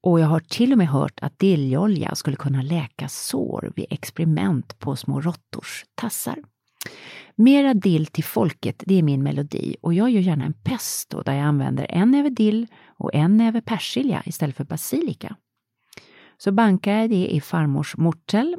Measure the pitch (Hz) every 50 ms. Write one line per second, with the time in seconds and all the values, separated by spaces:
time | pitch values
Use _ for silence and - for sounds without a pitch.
0 | - 185 170 165 165 151 160 156 - _ - - 233 254 277 233 185 156 135 135
1 | 143 - _ - - 143 _ _ - 196 185 156 139 131 127 139 180 214 202 165
2 | - - - - - - 139 - - 139 135 135 131 139 170 170 127 113 _ -
3 | 143 139 - - - - - - - - - - - - - - - - - -
4 | - - - - 160 160 156 156 127 196 170 127 - _ - _ - 139 135 123
5 | - - 135 135 147 170 151 - _ _ - - - - - - - _ _ -
6 | - 226 - - - 240 - 320 294 _ _ _ _ _ _ _ - - - -
7 | - - - - - - _ - 214 254 277 285 277 269 262 202 - 196 170 156
8 | 156 - _ - 156 - - - 226 165 - _ - 110 - _ - - 196 190
9 | 165 147 139 135 139 143 147 143 143 143 - - - - - - - - 170 175
10 | 214 254 247 208 185 185 165 143 127 - 156 _ _ - 262 226 - - - -
11 | - _ - - - - 139 139 143 147 147 143 135 131 127 135 - - - 165
12 | 185 233 262 285 285 294 254 - 220 214 214 220 233 220 _ - - _ _ _
13 | - - - 147 151 170 202 220 233 226 226 233 220 - 233 202 - - - -
14 | 269 277 185 - - - 165 - 165 143 139 - 147 - - 156 - - - 277
15 | 339 277 - _ - - - _ _ _ _ _ _ _ _ _ _ _ _ -
16 | _ _ _ - - - _ _ - 202 196 202 233 214 190 185 - 208 202 214
17 | 220 226 220 185 180 - - 147 - - - 170 156 147 139 147 151 - - -
18 | - 170 156 - _ - - 208 247 320 349